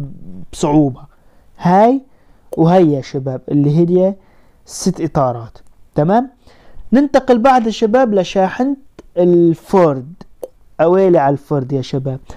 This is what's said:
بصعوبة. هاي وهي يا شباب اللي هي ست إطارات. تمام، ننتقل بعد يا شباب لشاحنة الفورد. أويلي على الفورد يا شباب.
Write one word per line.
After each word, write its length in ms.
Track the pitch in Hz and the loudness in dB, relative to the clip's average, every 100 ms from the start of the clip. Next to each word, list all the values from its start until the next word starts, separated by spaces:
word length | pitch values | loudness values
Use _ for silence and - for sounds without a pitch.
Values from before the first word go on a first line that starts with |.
| 143 - - 180 - | -6 -14 -18 -16 -16
بصعوبة. 500 | - 165 151 143 123 - _ _ _ _ - | -6 0 2 0 -2 -16 _ _ _ _ -6
هاي 420 | 175 185 226 269 - _ _ _ _ - | 0 4 4 2 -4 _ _ _ _ -2
وهي 360 | 165 185 160 | 2 4 2
يا 80 | 139 | 0
شباب 400 | - 143 135 127 - | -6 -8 -8 -10 -4
اللي 260 | 143 143 156 | 0 2 2
هي 380 | 170 180 190 202 _ _ _ _ - | 2 2 0 -2 _ _ _ _ -20
ست 360 | - 190 170 | -8 -6 -4
إطارات. 560 | 160 156 131 117 113 - - - - - | -4 -2 -2 -4 -12 -20 -20 -20 -10 -4
تمام، 340 | 156 220 262 _ _ - - - - | 0 0 -2 _ _ -20 -20 -18 -2
ننتقل 460 | 247 285 269 269 247 | 0 2 0 2 2
بعد 260 | 269 254 220 | 4 2 0
يا 60 | |
شباب 420 | 202 220 247 254 | -2 0 2 2
لشاحنة 600 | 202 175 196 190 - 262 277 - - - 175 | 0 -2 -2 -2 -2 -4 -4 -10 -20 -10 0
الفورد. 960 | 180 175 170 160 - 196 165 135 131 180 - - - _ _ - | 2 4 4 0 -2 2 2 0 -8 -18 -20 -20 -20 _ _ -2
أويلي 360 | 160 185 190 170 | 0 2 2 2
على 160 | 139 | 2
الفورد 380 | 139 - 147 127 | -2 -4 -6 -4
يا 100 | 139 | -6
شباب. 380 | 123 139 135 131 - | -6 -6 -6 -10 -14